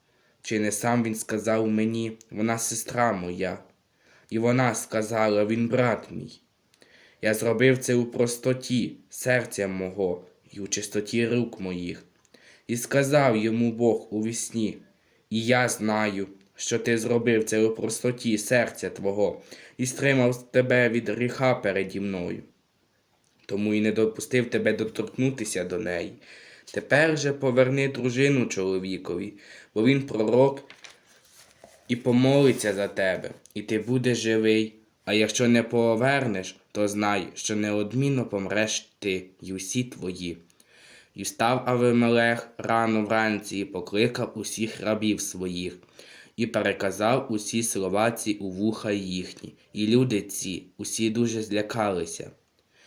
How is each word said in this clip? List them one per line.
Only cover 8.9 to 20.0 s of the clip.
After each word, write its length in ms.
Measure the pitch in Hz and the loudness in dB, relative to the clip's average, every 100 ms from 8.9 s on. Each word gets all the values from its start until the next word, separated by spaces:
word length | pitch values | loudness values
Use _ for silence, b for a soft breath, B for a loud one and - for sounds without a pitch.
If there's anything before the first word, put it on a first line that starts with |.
| - _ | -6 _
серця 580 | - 127 127 110 - 98 | -8 0 0 -2 -4 -4
мого 560 | 92 92 95 92 87 - _ _ | -4 -6 -2 -2 -2 -10 _ _
і 80 | 104 | -14
у 60 | 98 | -8
чистоті 640 | - - 104 104 120 117 | -6 -4 -6 -2 -2 0
рук 320 | 120 117 - | 0 -2 -4
моїх. 440 | 92 90 87 87 - _ _ b b b - | -8 -6 -8 -10 -16 _ _ b b b -8
І 100 | 117 | -6
сказав 600 | - 139 135 147 135 110 | 0 0 4 4 6 4
йому 360 | 110 113 117 | 2 2 0
Бог 360 | 113 117 110 - | 4 2 2 -2
у 120 | 107 | -4
вісні: 560 | 110 117 - 117 104 - b b b b b | -4 -4 -6 -2 -2 -4 b b b b b
«І 140 | 110 | -2
я 240 | 113 123 123 | 2 2 2
знаю, 580 | - 107 107 107 98 98 - _ - | 0 0 0 0 -2 -8 -12 _ -12
що 220 | - 117 | -4 -2
ти 200 | 120 117 | 0 0
зробив 460 | 113 117 117 113 | 2 2 4 2
це 200 | 110 110 | 2 2
у 100 | 110 | 2
простоті 640 | - 110 - 123 123 120 107 | 0 -4 -2 -4 -2 -2 -2
серця 520 | - 123 113 - 92 | 2 2 2 -2 -8
твого, 520 | 90 98 101 98 - B B B B | -4 -4 0 0 -2 B B B B
і 100 | 127 | -6
стримав 640 | - | 0